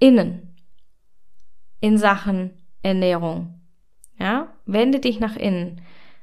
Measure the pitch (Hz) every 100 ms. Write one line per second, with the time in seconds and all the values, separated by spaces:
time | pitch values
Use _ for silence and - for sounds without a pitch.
0 | 262 240 175 175 - - - - - -
1 | - - - - - - - - 214 214
2 | 208 196 208 190 185 - - - 190 190
3 | 185 170 170 165 170 175 - - _ -
4 | - - 185 240 320 - - 202 247 269
5 | 262 214 220 214 202 180 175 170 - -
6 | - -